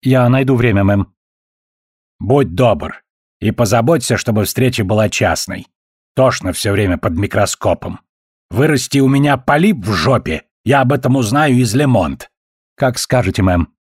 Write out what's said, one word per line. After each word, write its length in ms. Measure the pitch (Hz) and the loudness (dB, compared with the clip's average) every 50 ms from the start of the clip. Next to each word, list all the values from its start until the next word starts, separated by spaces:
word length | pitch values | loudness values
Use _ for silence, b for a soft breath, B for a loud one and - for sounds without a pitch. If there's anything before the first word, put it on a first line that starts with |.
| - | 2
«Я 260 | 135 131 127 123 120 | 2 2 4 4 4
найду 260 | 123 135 139 127 135 | 2 2 2 2 2
время, 300 | 117 117 120 104 98 101 | 2 2 2 2 2 2
мэм». 280 | 95 101 101 95 _ _ _ _ _ _ _ _ _ _ _ _ _ _ _ _ _ _ _ _ _ _ _ | 2 2 0 -2 _ _ _ _ _ _ _ _ _ _ _ _ _ _ _ _ _ _ _ _ _ _ _
«Будь 340 | - 95 127 143 143 87 82 | -4 0 0 0 0 -2 0
добр 480 | 90 127 117 101 - - - - - _ _ _ _ _ _ _ _ | 0 2 2 2 0 -4 -10 -12 -16 _ _ _ _ _ _ _ _
и 100 | - 107 | -4 -4
позаботься, 680 | - - 120 101 104 117 113 131 170 151 - - 120 | -2 0 -2 0 0 0 2 2 0 0 0 -2 -4
чтобы 280 | 104 - - 110 107 104 | -2 -2 -2 -2 -2 -2
встреча 400 | - - - 131 127 123 - 107 | -2 -2 -2 -2 0 0 -2 -2
была 240 | 92 110 107 110 104 | -2 0 0 0 0
частной. 580 | - - 113 95 80 - - - - - - _ _ _ _ _ _ _ _ _ _ | 0 0 0 0 -2 -2 -6 -10 -10 -14 -14 _ _ _ _ _ _ _ _ _ _
Тошно 380 | - 131 131 104 - - 92 85 | 0 0 2 0 -2 -6 -6 -6
все 180 | - - 107 | -4 -2 -2
время 260 | 101 98 107 95 90 | 0 0 0 0 -2
под 180 | 85 - 104 85 | -2 -4 -4 -4
микроскопом. 840 | 82 101 98 - 107 101 95 - _ - 104 85 - - 92 90 - _ _ _ _ _ _ _ _ _ _ | -2 -4 -2 0 -2 -2 -2 -2 _ -2 -2 -2 -2 -4 -14 -14 -14 _ _ _ _ _ _ _ _ _ _
Вырасти 480 | 87 107 139 156 151 131 127 - - 139 | -2 0 0 2 0 0 -2 -2 0 2
у 100 | 135 131 | 2 2
меня 280 | 139 139 143 147 139 | 2 2 2 2 0
полип 480 | 131 - - 147 151 170 214 208 127 90 | -2 0 0 0 2 2 2 0 0 -2
в 80 | 104 104 | -4 -4
жопе, 520 | 90 - 120 131 113 - - - 113 - _ _ _ _ | -2 0 0 0 0 -2 -4 -8 -8 -10 _ _ _ _
я 180 | 107 135 139 131 | 0 2 2 2
об 100 | 123 147 | 2 0
этом 240 | 135 127 131 127 | 0 0 0 0
узнаю 400 | 139 123 101 120 147 156 147 127 | 0 0 0 0 0 2 2 2
из 180 | 123 127 117 98 | 2 0 0 0
Le 120 | 135 147 | 0 2
Monde». 400 | 139 123 107 85 73 69 - - - _ _ _ _ _ _ _ _ _ | 2 2 2 0 0 -6 -10 -14 -20 _ _ _ _ _ _ _ _ _
«Как 220 | _ 139 131 123 - | _ -2 -2 -2 -4
скажете, 440 | - - 131 123 104 92 92 - 95 | -4 -2 -2 0 0 0 0 0 2
мэм». 320 | 92 90 87 78 - _ _ | 2 2 0 -2 -2 _ _